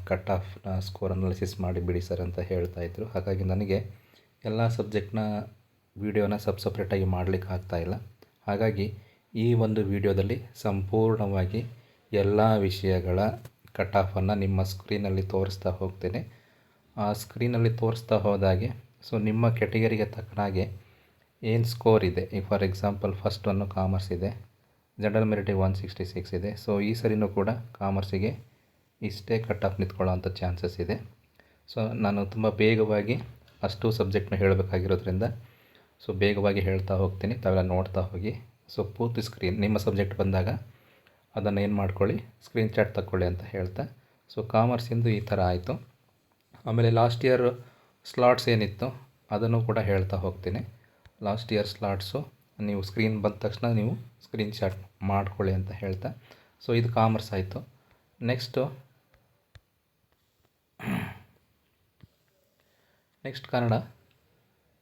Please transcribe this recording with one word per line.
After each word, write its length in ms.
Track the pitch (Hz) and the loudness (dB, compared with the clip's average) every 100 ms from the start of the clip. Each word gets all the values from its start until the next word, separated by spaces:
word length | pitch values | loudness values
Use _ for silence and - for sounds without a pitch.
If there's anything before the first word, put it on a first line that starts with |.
ಕಟ್ 260 | - 92 - | -4 -4 0
ಆಫ್‌ನ 480 | 95 - - 98 92 | -2 -4 -10 -6 -4
ಸ್ಕೋರ್ 340 | 95 - 95 | -4 -6 -4
ಅನಾಲಿಸಿಸ್ 480 | 92 92 92 92 - | -2 -2 -2 -4 -4
ಮಾಡಿ 200 | 90 90 | -4 -2
ಬಿಡಿ 200 | 87 87 | -2 -2
ಸರ್ 200 | - 90 | -2 -4
ಅಂತ 180 | 87 90 | -4 -4
ಹೇಳ್ತಾ 420 | 87 90 90 90 | -4 -2 -4 -6
ಇದ್ರು. 240 | 85 95 | -8 -8
ಹಾಗಾಗಿ 400 | 113 95 95 95 | -6 -4 -2 -2
ನನಗೆ 460 | 92 95 98 98 110 - _ _ _ _ | 0 0 0 -2 -2 -14 _ _ _ _
ಎಲ್ಲ 240 | 110 110 113 | -4 0 0
ಸಬ್ಜೆಕ್ಟ್ನ 500 | - 104 104 98 110 107 104 104 - _ _ _ 98 | 0 -2 -2 -2 -2 -2 -4 -6 -16 _ _ _ -8
ವಿಡಿಯೋನ 400 | 104 104 101 104 | -2 0 2 0
ಸಬ್ 220 | - 92 | -2 -2
ಸಪ್ರೇಟಾಗಿ 460 | 98 104 95 98 | -4 -4 -2 0
ಮಾಡ್ಲಿಕ್ಕೆ 440 | 92 90 90 95 95 | 2 0 0 -2 -2
ಆಗ್ತಾ 280 | 92 - 85 | -6 -4 -4
ಇಲ್ಲ. 180 | 85 110 - - - _ - | -4 -6 -8 -20 -20 _ -4
ಹಾಗಾಗಿ 480 | 101 110 98 107 - - _ _ | 0 0 0 -4 -6 -18 _ _
ಈ 200 | 117 117 | 0 2
ಒಂದು 300 | 117 110 107 | 4 4 2
ವಿಡಿಯೋದಲ್ಲಿ 580 | 98 101 101 95 101 120 - | 0 2 2 2 0 -2 -8
ಸಂಪೂರ್ಣವಾಗಿ 1120 | - 107 98 95 110 110 107 101 95 92 110 - - _ _ - | -6 -2 -2 0 2 4 2 0 0 0 -2 -6 -12 _ _ -2
ಎಲ್ಲ 440 | 104 98 104 110 107 | 2 4 6 6 6
ವಿಷಯಗಳ 640 | 95 95 95 92 90 92 107 - - _ - | 2 0 2 2 2 2 2 -2 -12 _ -12
ಕಟ್ 240 | - 95 101 | -4 0 2
ಆಫನ್ನು 380 | 95 95 95 | 2 0 0
ನಿಮ್ಮ 280 | 104 98 95 | 2 2 2
ಸ್ಕ್ರೀನಲ್ಲಿ 600 | 95 95 - 104 101 95 | 0 -4 -4 -2 0 0
ತೋರಿಸ್ತಾ 480 | 95 95 95 - 92 | 0 0 0 -2 -4
ಹೋಗ್ತೇನೆ. 580 | 92 95 - 90 123 - - _ _ _ _ _ - | -2 -6 -4 -6 -4 -8 -16 _ _ _ _ _ -4
ಆ 160 | 104 | -2
ಸ್ಕ್ರೀನಲ್ಲಿ 640 | 107 - 113 120 120 117 113 | -2 -6 -2 0 4 2 2
ತೋರಿಸ್ತಾ 400 | 113 113 - 107 | 0 0 0 2
ಹೋದಾಗೆ, 520 | 101 101 95 92 117 - - _ - | 4 4 4 4 0 -6 -14 _ -6
so 120 | 113 | -2
ನಿಮ್ಮ 320 | 107 113 117 | 0 4 4
ಕೆಟಗರಿಗೆ 520 | 117 101 113 110 110 101 | 4 2 2 2 2 -2
ತಕ್ಕನಾಗೆ 760 | - - - 101 95 95 - - _ _ _ _ - | -4 -8 -2 0 0 -2 -6 -18 _ _ _ _ -8
ಏನು 200 | 113 117 | 0 2
ಸ್ಕೋರ್ 400 | 117 - 113 110 | 2 2 6 6
ಇದೆ, 160 | 92 90 | 6 0
ಈಗ 260 | - 101 - | -2 -4 0
for 140 | 101 | 0
example 520 | 95 95 101 98 101 | 0 0 -2 0 -2
ಫಸ್ಟ್ 340 | 95 104 - 104 | -2 -4 -2 -2
ಒನ್ 220 | 98 98 | 0 -2
ಕಾಮರ್ಸ್ 420 | 95 95 95 95 | 0 0 0 -2
ಇದೆ, 340 | 87 98 113 - _ _ _ _ - | -4 -4 -6 -14 _ _ _ _ -4
ಜನರಲ್ 240 | 104 110 | 0 2
ಮೆರಿಟಿಗೆ 340 | 110 101 95 95 | 2 2 0 2
ಒನ್ 160 | 95 | 2
ಸಿಕ್ಸ್ಟಿ 300 | 95 - - | 2 -4 -8
ಸಿಕ್ಸ್ 300 | 90 90 90 | -8 -8 -4
ಇದೆ. 180 | 90 101 | -4 -4
So 280 | 101 - 101 | -6 -2 0
ಈ 140 | 104 | 0
ಸರಿನೂ 340 | 113 113 107 101 | 0 0 2 0
ಕೂಡ 220 | 98 101 | 2 0
ಕಾಮರ್ಸಿಗೆ 880 | - - - 98 98 95 95 107 - - _ _ _ _ - | -2 -6 -4 -2 0 -2 -2 -2 -4 -12 _ _ _ _ -8
ಇಷ್ಟೇ 360 | 107 - - 113 | -8 -6 -2 -2
ಕಟ್ 260 | 113 98 | -2 -2
ಆಫ್ 160 | 98 95 | -2 0
ನಿಂತ್ಕೊಳ್ಳೋವಂಥ 480 | 95 - 92 92 90 | -4 0 0 0 -2
ಚಾನ್ಸಸ್ 520 | - 90 87 87 - | -4 -4 -2 -4 -4
ಇದೆ. 140 | 87 - - - _ _ _ _ - | -4 -4 -8 -20 _ _ _ _ -10
So 280 | - 110 120 | -4 -2 0
ನಾನು 240 | 104 101 98 | 0 0 -2
ತುಂಬ 220 | 110 110 | 0 0
ಬೇಗವಾಗಿ 680 | 101 107 110 107 104 104 123 - - _ - | 4 6 6 4 2 0 -2 -4 -18 _ -6
ಅಷ್ಟು 280 | 95 - 113 | -4 0 0
ಸಬ್ಜೆಕ್ಟ್ನ 460 | 117 95 101 95 98 | 2 0 0 0 2
ಹೇಳಬೇಕಾಗಿರೋದ್ರಿಂದ, 880 | 98 95 92 92 95 92 95 92 120 120 - _ _ _ _ _ - | 4 4 2 0 0 0 0 0 0 -4 -12 _ _ _ _ _ -6
so 100 | 95 | 2
ಬೇಗವಾಗಿ 440 | 101 101 101 98 | 2 4 2 2
ಹೇಳ್ತಾ 340 | 92 95 95 | 2 0 0
ಹೋಗ್ತೀನಿ, 400 | 95 95 95 101 | 0 0 0 -4
ತಾವೆಲ್ಲ 280 | 117 95 92 | 0 2 2
ನೋಡ್ತಾ 380 | 92 90 92 95 | 4 2 0 -2
ಹೋಗಿ. 340 | 90 90 104 117 - _ - - | -2 -4 -6 -6 -12 _ -12 -6
So 180 | 98 | -4
ಪೂರ್ತಿ 280 | - 117 117 | -2 -2 -2
ಸ್ಕ್ರೀನ್ 380 | - - 90 107 | -6 -4 -2 2
ನಿಮ್ಮ 180 | 104 104 | 2 2
ಸಬ್ಜೆಕ್ಟ್ 400 | 110 98 98 - | 2 2 0 0
ಬಂದಾಗ 300 | 95 95 95 - - - _ _ _ _ _ 110 | 0 2 0 -2 -8 -20 _ _ _ _ _ -4
ಅದನ್ನು 240 | 101 101 | 0 0
ಏನು 140 | 101 | 0
ಮಾಡ್ಕೊಳ್ಳಿ, 500 | 101 95 95 101 160 - - | 0 0 2 0 0 -6 -20
ಸ್ಕ್ರೀನ್‌ಶಾಟ್ 500 | - 113 110 110 104 | -6 0 0 2 2
ತಗೊಳ್ಳಿ 320 | 101 95 92 90 | 0 -2 0 0
ಅಂತ 160 | 90 | -2
ಹೇಳ್ತಾ, 400 | - 98 92 98 147 - _ _ - - | -6 -6 -4 -4 -8 -10 _ _ -14 -8
so 140 | 110 | 0
ಕಾಮರ್ಸಿಂದು 580 | 113 120 120 - 117 117 | 4 4 2 -2 0 2
ಈ 120 | 104 | 0
ಥರ 200 | - 101 | 0 2
ಆಯಿತು. 480 | 90 90 107 123 - _ _ _ _ _ _ - - | 2 0 -2 -6 -8 _ _ _ _ _ _ -12 -2
ಆಮೇಲೆ 240 | 117 113 | 4 4
ಲಾಸ್ಟ್ 340 | 113 120 117 | 6 4 4
ಇಯರ್ 400 | 135 123 123 120 - _ _ _ | 4 4 4 0 -10 _ _ _
ಸ್ಲಾಟ್ಸ್ 440 | - - 123 123 120 | -8 4 6 6 4
ಏನಿತ್ತು 600 | 110 101 - 131 - - _ - | 2 2 -2 -6 -8 -18 _ -4
ಅದನ್ನು 320 | 104 113 117 | -2 2 2
ಕೂಡ 160 | 117 110 | 2 0
ಹೇಳ್ತಾ 380 | 101 98 95 95 | 2 2 2 -2
ಹೋಗ್ತೀನಿ. 420 | 92 - 90 95 - - _ _ - - | -2 -4 -4 -4 -6 -12 _ _ -20 -8
ಲಾಸ್ಟ್ 300 | 104 110 117 | -4 -2 0
ಇಯರ್ 140 | 104 101 | 0 0
ಸ್ಲಾಟ್ಸು 640 | - 104 95 - 139 147 _ _ - | -2 -4 -2 -4 -6 -8 _ _ -8
ನೀವು 220 | 104 101 | -4 -4
ಸ್ಕ್ರೀನ್ 400 | 95 117 110 107 | -4 0 0 2
ಬಂದ 120 | 104 | -2
ತಕ್ಷಣ 320 | - 104 - 120 | -2 -6 -2 0
ನೀವು 280 | 113 110 - - _ | 2 0 -2 -10 _
ಸ್ಕ್ರೀನ್‌ಶಾಟ್ 800 | - 110 107 - 95 95 - - | -10 -4 -4 -2 -4 -4 -14 -6
ಮಾಡ್ಕೊಳ್ಳಿ 520 | 98 98 98 - 95 | 0 0 0 -2 0
ಅಂತ 160 | 92 95 | 0 -2
ಹೇಳ್ತಾ, 380 | 98 98 92 - - - - _ _ - | -6 -6 -6 -6 -10 -18 -20 _ _ 0
so 120 | 117 | 0
ಇದು 160 | 117 | 2
ಕಾಮರ್ಸ್ 380 | 117 113 107 - | 4 4 2 -2
ಆಯಿತು. 360 | 98 95 131 - _ _ _ _ - | -4 -4 -6 -12 _ _ _ _ -6
ನೆಕ್ಸ್ಟು, 560 | 117 123 - 131 131 - - _ _ _ _ _ _ - _ _ _ _ _ _ _ _ _ _ _ - - - - - - _ _ _ _ _ _ _ - _ _ _ _ _ _ _ _ _ _ _ | -2 -2 -2 -2 -2 -6 -20 _ _ _ _ _ _ -20 _ _ _ _ _ _ _ _ _ _ _ -10 -4 -4 -6 -12 -20 _ _ _ _ _ _ _ -20 _ _ _ _ _ _ _ _ _ _ _
ನೆಕ್ಸ್ಟ್ 240 | 135 120 - | -14 -12 -4
ಕನ್ನಡ. 240 | 123 120 110 - - _ _ _ _ _ _ _ _ | 0 2 0 -2 -16 _ _ _ _ _ _ _ _